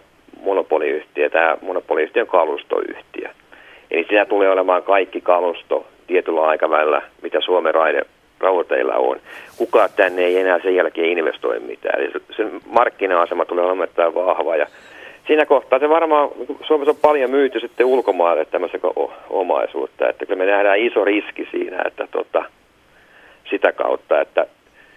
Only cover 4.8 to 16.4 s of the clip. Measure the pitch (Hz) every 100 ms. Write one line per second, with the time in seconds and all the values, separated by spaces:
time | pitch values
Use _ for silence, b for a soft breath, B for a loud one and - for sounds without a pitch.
4.8 | 90 98 92 87 - 87 87 82 - 73
5.8 | - _ - 90 87 82 78 78 78 78
6.8 | 78 71 - _ 85 78 - 90 82 80
7.8 | 80 73 - _ _ - 92 90 80 69
8.8 | 64 60 64 67 B B B - 117 120
9.8 | 95 - 95 90 90 92 95 87 95 90
10.8 | 82 80 82 87 76 - 62 57 60 -
11.8 | - - - - - - 110 92 - 117
12.8 | 117 - 95 87 85 87 80 87 90 92
13.8 | 82 - 85 82 90 82 76 80 73 B
14.8 | B B B B - 151 147 135 - 131
15.8 | 151 165 160 151 143 -